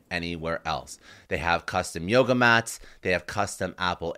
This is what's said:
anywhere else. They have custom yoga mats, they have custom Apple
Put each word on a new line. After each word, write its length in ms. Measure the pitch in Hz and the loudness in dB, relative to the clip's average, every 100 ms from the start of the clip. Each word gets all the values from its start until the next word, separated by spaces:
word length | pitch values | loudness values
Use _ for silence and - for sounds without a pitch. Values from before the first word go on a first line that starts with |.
| - | -8
anywhere 520 | 90 85 85 80 82 | -6 -4 -4 -4 -4
else. 340 | 80 76 60 - - - - | -4 -6 -6 -18 -20 -20 -6
They 120 | 87 | -2
have 280 | 82 85 - | 2 0 0
custom 420 | 92 90 85 87 | -2 -2 -4 2
yoga 260 | 120 123 | 4 4
mats, 440 | 123 120 117 113 - - - | 4 6 4 2 -8 -16 -6
they 80 | 98 | 0
have 160 | 90 - | 0 0
custom 480 | - 101 - 92 - | -4 -4 -4 -6 -4
Apple 380 | 90 87 82 | -4 -2 -4